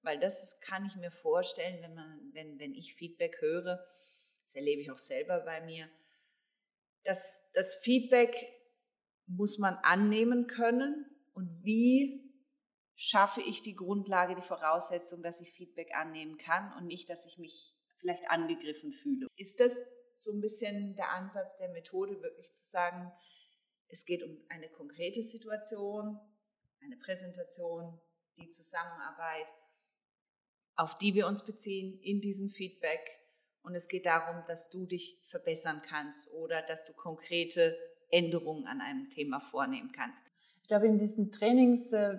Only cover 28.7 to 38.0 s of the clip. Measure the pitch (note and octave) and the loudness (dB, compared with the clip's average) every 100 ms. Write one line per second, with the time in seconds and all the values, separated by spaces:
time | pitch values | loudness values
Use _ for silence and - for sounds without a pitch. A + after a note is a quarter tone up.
28.7 | F3 F3 F3 D3+ D#3+ E3 D#3+ D#3+ - _ | -8 -8 -10 -14 -10 -8 -8 -10 -16 _
29.7 | _ _ _ _ _ _ _ _ _ _ | _ _ _ _ _ _ _ _ _ _
30.7 | - D#3+ - G3+ G3 F#3 G3+ - G#3+ G#3 | -4 -4 0 2 2 2 -2 -8 -10 -6
31.7 | G3 F#3+ F#3+ G3 G3+ G3+ G3 G3 - F#3 | -6 -6 -8 -2 -2 -2 -4 -6 -6 -10
32.7 | - E3 D#3+ - - _ _ _ _ F3 | -4 -4 -4 -6 -18 _ _ _ _ -10
33.7 | F3 E3+ F#3 F3+ E3 E3 E3+ E3 E3 - | -10 -6 -2 2 2 2 -8 -8 -8 -6
34.7 | F#3 F3+ F3+ - - - E3+ F3 D#3+ E3 | -8 -6 -6 -6 -14 -10 -4 -2 -2 -2
35.7 | D3+ - D3+ D3 C#3+ - D#3+ D#3+ D#3+ D#3+ | -6 -6 -6 -6 -12 -14 -10 -2 -2 -2
36.7 | D#3+ - - E3+ D#3+ - E3+ E3+ F3 E3 | -8 -8 -12 -10 -10 -2 0 0 4 4
37.7 | E3 - - | 4 -10 -18